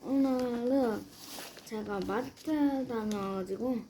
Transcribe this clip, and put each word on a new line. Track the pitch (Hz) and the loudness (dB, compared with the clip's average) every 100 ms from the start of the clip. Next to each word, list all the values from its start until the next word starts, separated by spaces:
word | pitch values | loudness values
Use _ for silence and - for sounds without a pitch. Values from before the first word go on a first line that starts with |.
오늘은 | - 269 269 254 247 240 240 277 247 202 - - - - - - | 2 4 4 4 0 0 2 4 4 0 -6 -16 -14 -14 -14 -16
제가 | - 220 208 202 190 | -8 -6 -4 -4 -2
마트 | 202 269 - 320 302 285 269 247 | -2 -4 -8 -2 4 4 2 -2
다녀와가지고 | 226 214 208 196 190 185 190 247 233 | -2 0 -2 -2 -4 -4 -2 -2 -2